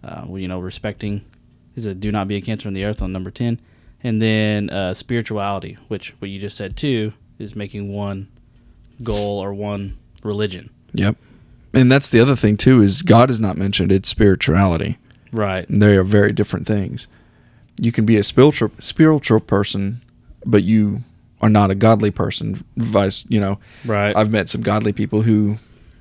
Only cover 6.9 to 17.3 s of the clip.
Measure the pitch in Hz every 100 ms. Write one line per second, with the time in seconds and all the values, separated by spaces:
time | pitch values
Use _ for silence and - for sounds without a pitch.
6.9 | 117 107 - _ - 104 107 101 104 101
7.9 | 101 101 98 98 _ _ _ _ _ _
8.9 | - 113 104 101 101 98 101 104 101 98
9.9 | - _ _ 107 104 104 92 - _ _
10.9 | - 98 - _ _ _ - - 135 127
11.9 | 139 - 117 131 127 104 104 131 127 101
12.9 | 95 87 113 131 113 107 87 98 101 92
13.9 | 95 - - 104 92 - 85 98 82 -
14.9 | - _ _ - 113 101 92 - 101 104
15.9 | 98 92 104 101 104 101 - - 104 98
16.9 | 123 - _ _